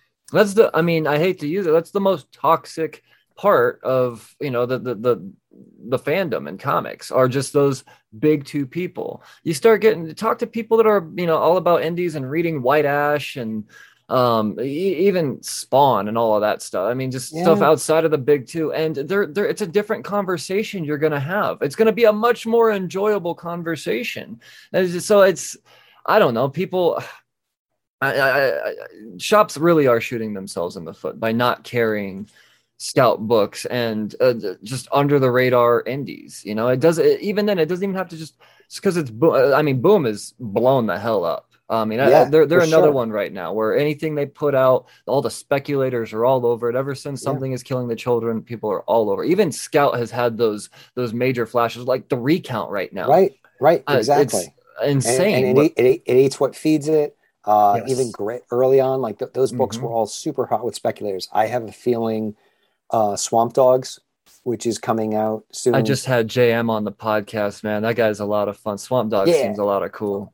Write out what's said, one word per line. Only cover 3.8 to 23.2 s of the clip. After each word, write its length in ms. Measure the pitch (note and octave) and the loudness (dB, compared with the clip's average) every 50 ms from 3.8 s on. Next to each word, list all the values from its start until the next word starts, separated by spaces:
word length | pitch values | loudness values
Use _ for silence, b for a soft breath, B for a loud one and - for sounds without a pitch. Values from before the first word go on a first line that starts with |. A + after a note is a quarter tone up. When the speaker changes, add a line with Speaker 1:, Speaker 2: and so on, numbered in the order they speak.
| - | -4
Speaker 1:
of, 520 | B2+ C3 C3 B2+ B2 A#2 G#2+ - - _ - | -2 0 0 0 -2 -4 -8 -16 -20 _ -10
you 80 | C#3+ C#3+ | -8 -4
know, 160 | B2 A#2+ B2 | -2 -2 -2
the, 140 | A#2+ C3 A#2 | -2 -4 -4
the, 160 | - B2 A#2 | -4 -6 -6
the, 360 | G2+ A#2 B2 A#2 F2+ F2 G2 - _ _ _ _ - - - _ _ - A2+ | -2 0 0 0 0 -4 -12 -20 _ _ _ _ -20 -20 -20 _ _ -8 -6
the 100 | C3 - | -6 -4
fandom 500 | - C#3 D#3 F#3+ F#3+ D3+ G#2+ C#2+ C#2 D2+ | -2 -2 -2 -2 -2 -2 -4 -6 -6 -8
and 100 | F#2 - | -12 -8
comics 520 | - C3+ D#3+ E3 - - - - - - | -4 -2 -2 -2 -2 -4 -8 -14 -10 -2
are 160 | - B2+ C3 B2+ | 0 2 2 2
just 260 | A#2+ C#3 C3 - - | 2 -2 -4 -2 0
those 300 | C#3+ C#3+ C#3 C3 - - b b b b b - A2 | 2 2 2 0 -2 -8 b b b b b -8 -2
big 280 | C#3 D3+ D#3 D3 C#3+ | 2 2 2 2 -2
two 200 | - - D3 C#3+ | -6 -6 -6 -6
people. 580 | B2+ - E3+ F3+ E3+ - - - - - - B B B B B | -6 -6 -8 -8 -8 -8 -10 -10 -10 -12 -14 B B B B B
You 100 | E3 E3 | -6 -2
start 280 | - - A3+ A3+ G3+ | 2 4 4 4 6
getting 260 | G#3+ A3 D#3+ E3 E3 D#3+ | 4 2 2 2 -2 -10
to 60 | D#3 | -10
talk 240 | - G#3+ A3+ A#3 - | -4 -2 -2 -2 -2
to 80 | A#3+ - | -4 -6
people 300 | - A3+ A3 - A3+ A3+ | -6 -8 -4 0 2 4
that 100 | A3+ A3 | 4 4
are, 200 | G#3 G3 E3+ D#3 - | 4 2 0 -4 -6
you 120 | F3 F3+ E3 | -4 -2 0
know, 100 | D#3+ C3+ | 2 2
all 200 | A2 D#3 F3+ F#3 | 4 4 2 2
about 260 | F3 F3 E3+ C3+ A#2+ | 2 2 2 2 2
indies 320 | D#3+ F3 E3+ F3+ F3 D3+ | -2 -4 -4 -4 -4 -4
and 140 | D3+ C3 B2+ | -6 -8 -6
reading 340 | C#3+ E3 E3+ E3+ D#3+ C#3+ A#2+ | -4 -2 -2 -2 -2 -2 0
White 220 | B2+ C#3+ D3+ D3 | 2 2 2 2
Ash 500 | C#3 C#3+ D3 D3 D3 D3 D3 C#3 - - | 2 0 0 0 0 0 -2 -4 -6 -10
and, 300 | C#3+ A#2 A2 A2 G#2+ G#2+ - B B B B B B B B | -10 -8 -8 -8 -8 -10 -12 B B B B B B B B
um, 480 | - B2+ B2 A#2+ A#2 A2 G#2+ G#2+ F2+ G2 | 0 2 2 4 2 2 0 0 -2 -4
e-, 480 | A#2+ C#3 C#3 D#3 F#3+ G3 E3+ D3 F#3+ G3+ | -6 -6 -4 -4 -2 -2 0 0 2 2
even 340 | F3+ F3+ D#3+ C3+ G#2 - - | 2 0 0 -2 -4 -8 -10
Spawn 640 | - - - - - B2+ C3+ C#3+ C3+ A#2+ G2 G2 G#2 | -12 -12 -12 -6 0 4 4 6 6 4 2 0 -2
and 100 | A2 A#2 | -2 0
all 180 | A#2 A2+ G#2+ | 2 2 2
of 60 | G#2 | 2
that 200 | G#2 G#2 - - | 2 0 -2 -2
stuff. 280 | - - - F#2+ F#2+ A2 | -6 -8 -6 -4 -2 -2
I 60 | B2 | -2
mean, 160 | C3 C3 C3 | -4 -4 -6
just 180 | B2 C3 C3 - | -6 -8 -10 -10
stuff 300 | D3+ D#3+ F3 G3 G#3 G3+ | -6 0 2 4 4 4
Speaker 2:
Yeah. 80 | D3+ D3 | 4 4
Speaker 1:
outside 380 | D#3 C3+ - - D#3 E3 D#3+ | 2 2 2 0 0 2 2
of 60 | D#3+ | 2
the 60 | D3+ C#3+ | 0 0
big 300 | B2 D3 D3 C#3+ A#2 - | 2 2 0 0 0 -4
two. 260 | - E3 D#3+ C#3+ - | -8 -6 -6 -4 -4
And 220 | C#3 D#3+ D#3+ D3+ | -2 -4 -4 -4
they're, 320 | C#3 C#3+ C#3+ F#3+ G3+ G3 D3+ | -6 -6 -4 -2 -2 -2 -2
they're, 180 | C#3+ G3 G#3 | -2 -2 -2
it's 160 | D3 E3+ - | -2 -2 -4
a 60 | G#3 E3+ | -6 -4
different 360 | D3+ G#3 G#3 G#3 A3 - - | -2 -2 -2 -2 -4 -6 -6
conversation 800 | - G3+ G#3 G3 F3+ F#3 D3+ - - F#3+ G#3 G#3+ - - F#3+ D#3 | -6 -4 -4 -2 -2 -4 -6 -4 -4 -4 -4 -4 -4 -6 -8 -6
you're 140 | C#3+ D3+ C#3 | -4 -2 0
gonna 220 | D#3 D#3 D3+ C#3+ | 0 0 0 -2
have. 420 | C3+ D#3 F#3 G#3 F3+ G#2 - - | -4 -4 -2 -2 -2 -2 -4 -4
It's 140 | B2 D3 - | -4 -4 0
gonna 160 | - A3+ A3 | 0 2 2
be 140 | G3+ A#3 A#3 | 2 4 4
a 80 | G#3+ G#3+ | 4 4
much 340 | G#3 A3+ A#3+ A#3+ - - A3+ | 4 2 0 0 -2 -2 0
more 240 | A#3 A#3 A3+ A3 | 2 2 4 2
enjoyable 640 | G#3 G3 F#3 E3+ - F#3+ G3+ G#3+ G#3 G3+ | 2 0 -4 -6 -4 -2 -2 0 0 -2